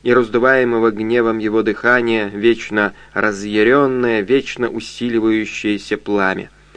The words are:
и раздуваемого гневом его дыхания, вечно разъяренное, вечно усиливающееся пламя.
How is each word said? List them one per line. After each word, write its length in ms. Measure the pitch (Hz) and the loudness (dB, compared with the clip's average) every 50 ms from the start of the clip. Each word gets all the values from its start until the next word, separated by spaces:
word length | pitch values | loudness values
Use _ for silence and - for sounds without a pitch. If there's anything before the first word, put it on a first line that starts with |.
| - | -2
и 100 | 120 120 | 2 2
раздуваемого 800 | 127 120 110 107 120 117 131 131 131 127 120 117 113 113 113 | 2 2 2 0 0 2 4 4 4 2 2 2 2 2 2
гневом 480 | 107 101 110 110 117 123 117 113 110 110 | 0 0 -2 0 0 0 2 0 0 -2
его 240 | 107 107 104 113 107 | -2 -2 0 0 0
дыхания, 640 | - - - - 117 123 123 120 117 113 110 104 101 | 0 -2 0 2 2 2 2 2 2 0 0 -2 -4
вечно 680 | 101 101 104 117 117 113 - - 107 107 104 98 - - - - - | -4 0 2 2 2 2 -2 -4 -2 0 0 0 -2 -6 -16 -10 -4
разъяренное, 1080 | 104 104 107 104 98 101 104 104 104 107 117 131 143 143 135 131 127 123 120 113 110 | -2 -2 -2 -2 -4 -6 -2 0 2 4 4 4 4 2 2 0 0 0 0 0 0
вечно 480 | 98 95 127 139 135 - - - 123 117 | 0 0 0 0 0 -2 -6 -6 -4 -4
усиливающееся 1300 | - 113 107 - - - 120 120 117 113 110 113 110 110 107 101 - - - 104 104 98 - - 104 101 | -4 -6 -10 -12 -10 -8 -6 -2 0 0 2 2 2 0 -2 -4 -8 -6 -4 -2 -4 -4 -4 -6 -6 -6
пламя. 540 | - - 101 101 98 95 95 95 107 - - _ _ _ - | -4 -2 0 0 0 0 0 -4 -6 -12 -16 _ _ _ -20